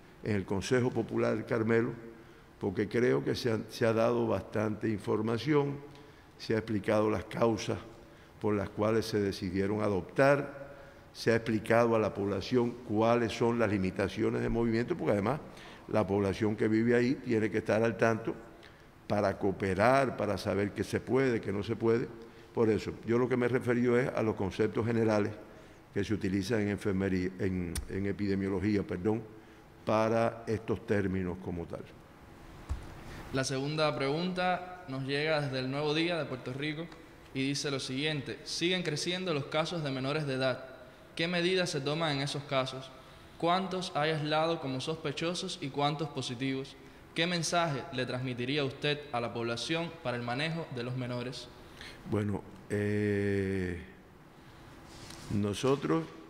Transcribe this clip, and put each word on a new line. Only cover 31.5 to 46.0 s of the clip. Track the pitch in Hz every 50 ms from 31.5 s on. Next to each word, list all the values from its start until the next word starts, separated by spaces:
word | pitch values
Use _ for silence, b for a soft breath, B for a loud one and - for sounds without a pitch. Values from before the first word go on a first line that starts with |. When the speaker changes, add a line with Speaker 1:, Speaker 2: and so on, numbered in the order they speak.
| 90 85 85
Speaker 1:
tal. | 76 - - - - - - - - - - - - - - - - - - - - - B B B B B B B B B B - 120
Speaker 2:
La | 135 131
segunda | 131 135 131 135 147 156 156 156 151 135
pregunta | 131 135 139 143 160 175 185 180 180 180 180 180 175 - - - - -
nos | - 131 135 135
llega | 131 143 143 151 160 160 147
desde | 147 135 131 131
El | 127 131
Nuevo | 135 143 151 151 147
Día | 160 165 175 175
de | 160 143
Puerto | 127 131 123 - - 127
Rico | 131 147 151 151 151 170 170 - - - - - - - - -
y | 135 135
dice | 135 143 139 - 147
lo | 139 131
siguiente: | - - 127 131 147 156 151 143 123 120 107 - -
"Siguen | - - - 170 175 185 180 170
creciendo | 160 147 147 - 175 180 185 185 180 156
los | 139 135
casos | - - 151 165 160 180 165 151
de | 139
menores | 135 131 131 135 147 156 151
de | 139 131
edad. | 131 131 131 123 - - - - - B B B B B - -
¿Qué | - 165
medidas | 175 180 175 170 180 190 185 180 170
se | - 147
toman | 135 143 147 165 165 156 143
en | 139
esos | 139 143 - 147 -
casos? | - 143 131 131 127 - 131 131 - - - B B B B B B - -
¿Cuántos | 165 170 175 190 190 180 185 185 180 - -
hay | 143 147 156
aislados | 160 151 147 151 156 156 160 165 165 160
como | - 135 131 131
sospechosos | - 156 160 160 - 147 139 - 165 165 180 175 190 185 175 -
y | - 135
cuántos | - 139 143 147 156 156